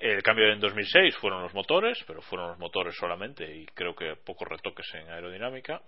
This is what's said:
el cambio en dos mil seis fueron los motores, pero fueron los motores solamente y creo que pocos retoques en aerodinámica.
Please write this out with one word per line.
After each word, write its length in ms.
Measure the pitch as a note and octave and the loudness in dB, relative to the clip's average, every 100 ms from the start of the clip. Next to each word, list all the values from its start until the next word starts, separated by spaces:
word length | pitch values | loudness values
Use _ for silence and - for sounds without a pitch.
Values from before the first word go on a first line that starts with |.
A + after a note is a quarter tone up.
el 220 | A2+ G2+ | 0 4
cambio 280 | A2 A2+ G#2+ | 4 6 6
en 80 | G#2 | 6
dos 140 | G#2 | 0
mil 140 | G#2 G2 | 0 4
seis 280 | F3 F3+ - | 6 6 4
fueron 260 | G#2 F#2 | -2 -2
los 100 | F2 | -4
motores, 500 | G2 - E3+ A3+ A#3+ - | -4 2 2 2 -2 -8
pero 160 | D#2+ | -14
fueron 260 | - F2+ F2 | -8 -6 -6
los 80 | E2+ | -6
motores 380 | E2+ F#2+ F2 - | -4 -2 -2 -2
solamente 600 | F2 F2 G#2+ C#3+ D#2+ D#2 | -4 -4 -6 -8 -10 -10
y 120 | D#2 | -14
creo 260 | - F2+ | -6 -6
que 220 | E2+ E2 D#2 | -4 -6 -6
pocos 320 | - F2+ E2+ | -10 -10 -8
retoques 440 | D#2+ G2+ - - E2 | -8 -8 -10 -12 -12
en 160 | D#2+ | -12
aerodinámica. 680 | E2+ F2 F#2 A#2+ C3 - D#3+ | -12 -10 -8 -8 -8 -8 -10